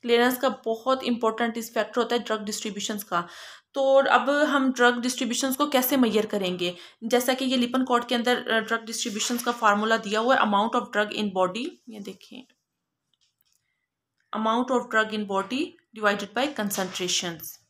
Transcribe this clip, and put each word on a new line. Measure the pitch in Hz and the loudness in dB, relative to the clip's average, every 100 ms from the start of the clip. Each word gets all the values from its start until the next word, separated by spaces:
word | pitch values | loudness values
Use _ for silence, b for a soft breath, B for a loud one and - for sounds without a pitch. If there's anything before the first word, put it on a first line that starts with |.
क्लियरेंस | 240 233 240 254 | 2 4 4 2
का | 269 | -2
बहुत | 262 - 226 254 262 | -2 -6 -4 0 0
इंपॉर्टेंट | - 240 226 220 233 226 | 0 0 0 0 -4 -4
इस | 226 | -6
फैक्टर | - 214 247 | -4 -2 0
होता | 233 240 | 0 0
है | |
ड्रग | - 214 | -2 -4
डिस्ट्रीब्यूशंस | 202 202 220 202 - 208 | -4 -6 -6 -6 -6 -8
का। | 202 175 175 B B B _ | -4 -4 -4 B B B _
तो | - 269 269 | -2 4 6
अब | 277 254 240 | 6 4 4
हम | 285 302 277 262 | 2 2 2 0
ड्रग | 254 240 240 | 4 4 4
डिस्ट्रीब्यूशंस | 240 247 247 240 269 262 | -2 -2 -4 -2 -2 0
को | 294 | 2
कैसे | 269 254 277 | 2 2 4
मेजर | 240 208 214 | 4 2 0
करेंगे? | 208 185 180 175 175 B B | -2 -2 -2 -4 -6 B B
जैसा | 226 240 247 | 0 0 2
कि | 262 269 | 0 0
ये | 262 | 0
लिपन | 240 262 | 2 0
कोड | 254 240 240 | 2 0 2
के | 240 | -2
अंदर, | 233 247 240 | 2 0 0
अ, | 226 | -2
ड्रग | 220 226 220 | 0 -4 -4
डिस्ट्रीब्यूशंस | 226 247 202 - 240 | -6 -6 -4 -2 -2
का | 240 | -2
फार्मूला | 240 220 202 214 226 | 2 2 4 2 0
दिया | 214 214 | 0 0
हुआ | 233 269 | 2 4
है, | |
amount | 220 196 220 247 | 4 2 2 0
of | 247 208 | -2 -2
drug | 208 208 | -2 -2
in | 208 185 | -4 0
body, | 185 190 285 359 - | 0 0 -10 -12 -18
ये | 220 | -16
देखें, | 202 190 - - - _ _ _ _ _ _ _ _ _ _ _ _ _ _ _ _ _ _ | -14 -16 -20 -20 -20 _ _ _ _ _ _ _ _ _ _ _ _ _ _ _ _ _ _
amount | 214 220 233 247 | -4 0 0 2
of | 254 - 220 | 0 0 0
drug | 214 214 | 0 -2
in | 202 | -2
body | 196 196 254 349 - _ 220 | -2 -2 -4 -4 -8 _ -2
divided | 208 202 196 - | 0 0 -4 -4
by | 277 294 | -4 -2
concentrations। | 208 202 185 - 180 - 180 165 - - _ | -4 -2 -4 -4 -2 -2 -4 -8 -14 -18 _